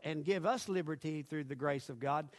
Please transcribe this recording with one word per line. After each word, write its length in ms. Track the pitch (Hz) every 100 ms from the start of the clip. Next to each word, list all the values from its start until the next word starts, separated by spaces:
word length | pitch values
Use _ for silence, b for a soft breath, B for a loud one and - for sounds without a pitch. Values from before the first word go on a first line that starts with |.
and 180 | 151 151
give 220 | 151 196
us 240 | 185 254 -
liberty 540 | 185 156 151 156 151
through 220 | 139 156
the 100 | 135
grace 340 | 131 143 139 -
of 100 | 117
God, 300 | 139 147 147